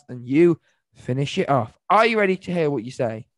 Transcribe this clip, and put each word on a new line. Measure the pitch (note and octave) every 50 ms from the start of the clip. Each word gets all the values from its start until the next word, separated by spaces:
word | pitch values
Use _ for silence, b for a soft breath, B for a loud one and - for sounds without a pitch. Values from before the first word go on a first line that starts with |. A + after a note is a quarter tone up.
| _ -
and | B2 B2 A#2+
you | A#2+ C3+ D#3 F3 F3 D#3+ - _ _ _ _ _ _ _
finish | _ - - B2+ C3+ C#3+ - -
it | F#3+ F3
off. | - C#3+ B2 A2+ - - _ _ -
Are | F3+ G#3+ A3+
you | A#3 A3+ G#3+
ready | G3+ F#3+ F#3
to | F#3 - F#3
hear | F3 F3 D#3 D3
what | C#3+ A#2 A2
you | B2+
say? | B2 - B2+ A2 A2+ A2 - _ _